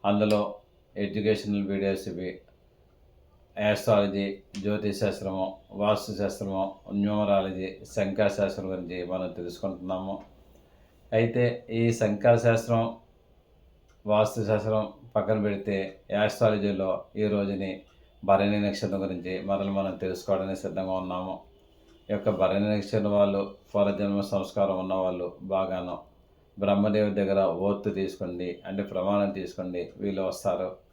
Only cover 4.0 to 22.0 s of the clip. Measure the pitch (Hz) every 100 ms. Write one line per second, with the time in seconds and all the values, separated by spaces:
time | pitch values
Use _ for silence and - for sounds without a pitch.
4 | 101 98 98 98 - 101 98 104 104 98
5 | 104 92 98 95 92 - _ 98 104 104
6 | - 95 101 - 98 95 98 - - 101
7 | 104 104 104 98 95 92 95 - - -
8 | 98 98 104 - 98 - 92 92 87 90
9 | 87 92 92 90 87 87 98 90 92 92
10 | 95 98 - - - - _ _ _ _
11 | - 113 117 123 120 120 - 113 117 113
12 | 107 101 120 117 117 113 - 113 117 -
13 | _ _ _ _ _ _ _ _ _ _
14 | 104 104 107 117 104 107 107 110 107 -
15 | - 107 101 110 104 98 104 98 98 -
16 | - 101 107 - 113 104 101 98 95 92
17 | - - 104 104 101 95 95 95 - _
18 | - _ 95 98 101 104 101 98 101 98
19 | 95 90 90 92 98 98 98 98 98 92
20 | 95 92 - 95 95 95 95 87 92 95
21 | 90 90 92 - - _ _ _ _ _